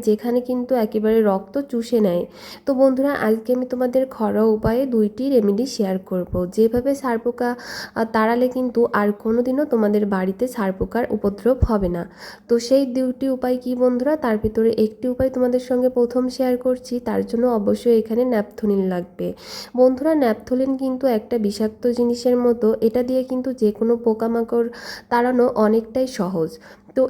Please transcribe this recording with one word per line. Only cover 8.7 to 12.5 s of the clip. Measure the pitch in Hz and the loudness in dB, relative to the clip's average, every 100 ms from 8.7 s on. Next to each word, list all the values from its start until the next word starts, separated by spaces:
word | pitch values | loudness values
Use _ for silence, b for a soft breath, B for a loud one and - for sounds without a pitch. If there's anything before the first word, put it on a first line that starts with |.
| 226 240 | 2 2
আর | 208 208 | 2 0
কোনোদিনও | 208 220 233 247 262 | 0 0 0 0 0
তোমাদের | 302 233 208 208 208 | 0 2 2 2 0
বাড়িতে | 190 185 190 247 | 0 -2 -2 -4
সারপোকার | 247 196 190 190 233 247 | -2 -4 -2 -4 -2 -2
উপদ্রব | 214 202 202 233 254 | -2 -2 0 0 2
হবে | - 214 180 | 2 2 0
না। | 175 180 B B B | -4 -8 B B B
তো | - | -2